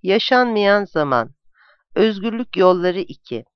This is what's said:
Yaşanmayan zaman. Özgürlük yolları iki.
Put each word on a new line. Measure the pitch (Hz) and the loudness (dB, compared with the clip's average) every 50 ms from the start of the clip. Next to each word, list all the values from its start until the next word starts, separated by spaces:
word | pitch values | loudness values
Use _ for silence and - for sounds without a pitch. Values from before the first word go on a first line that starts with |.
| - | 0
Yaşanmayan | 185 190 220 220 - 262 247 254 240 226 208 208 202 202 208 202 | 0 0 0 2 2 2 2 2 2 0 0 2 2 2 2 0
zaman. | 185 - 160 151 143 135 120 113 131 - _ _ _ _ _ _ _ _ _ _ _ - | -2 -4 -4 -2 0 0 0 0 -2 -10 _ _ _ _ _ _ _ _ _ _ _ -2
Özgürlük | - 190 220 214 196 190 226 214 226 247 - - | 0 0 0 0 -2 -6 -8 -6 -6 -10 -8 -2
yolları | 180 185 185 185 180 175 180 175 190 | 2 4 4 4 4 0 -2 -2 -4
iki. | 190 - 147 _ _ - 127 113 - _ _ | -8 -10 -12 _ _ -12 -12 -12 -12 _ _